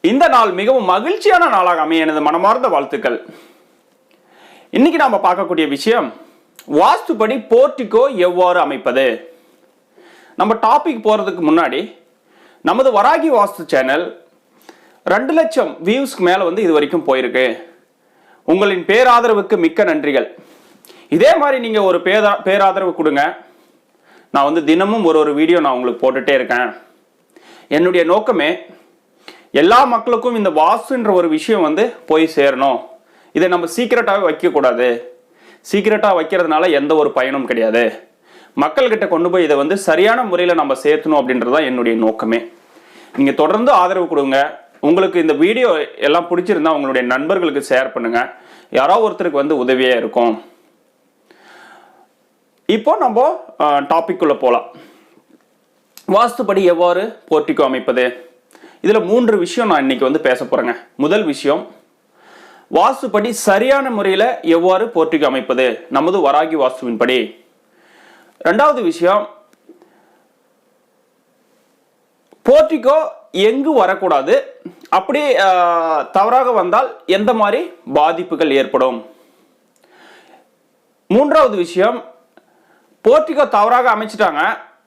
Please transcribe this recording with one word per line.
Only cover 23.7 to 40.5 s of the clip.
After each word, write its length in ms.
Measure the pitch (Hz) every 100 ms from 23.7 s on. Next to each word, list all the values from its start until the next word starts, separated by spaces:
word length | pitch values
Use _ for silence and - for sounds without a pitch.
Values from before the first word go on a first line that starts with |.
| _ _ _ _ _ _
நான் 120 | 143
வந்து 200 | 139 160
தினமும் 400 | 147 165 196 220
ஒரு, 140 | 180 160
ஒரு 160 | 151
வீடியோ 260 | 147 160 175
நான் 120 | 147
உங்களுக்கு 400 | 127 127 120 131
போட்டுட்டே 220 | 131 127
இருக்கேன். 520 | 139 117 120 123 110 _ _ _ _ _ _ _ - _
என்னுடைய 360 | 147 180 180 165
நோக்கமே 520 | 175 156 208 147 175 - - _ _ _ _ - - _
எல்லா 320 | - 160 233
மக்களுக்கும் 520 | 269 233 233 233 240 233
இந்த 140 | 196
வாஸ்துன்ற 600 | 156 156 233 - 262 214
ஒரு 160 | 185 170
விஷயம் 340 | 156 156 214
வந்து 320 | 160 156 233 - -
போய் 240 | 156 160
சேரணும். 460 | 156 139 131 139 120 - - _ _ _
இதை 160 | 156 180
நம்ம 180 | 180 170 196
சீக்ரெட்டாவே 560 | 240 240 226 196 185
வைக்கக்கூடாது. 680 | 147 175 - 131 117 123 120 - - _ _ _ _ -
சீக்ரெட்டா 400 | 202 202 214 208
வைக்கிறதுனால 600 | 185 160 190 170 156 180
எந்த 220 | 147 143
ஒரு 160 | 160 147
பயனும் 360 | - 131 139 127
கிடையாது. 640 | 120 110 110 117 - - _ _ - - -
மக்கள்கிட்ட 480 | 202 - 254 220 202
கொண்டு 220 | 170 175
போய் 140 | 180
இதை 120 | 160 143
வந்து 200 | 143 196
சரியான 460 | 196 160 202 233
முறையில 340 | 233 175 180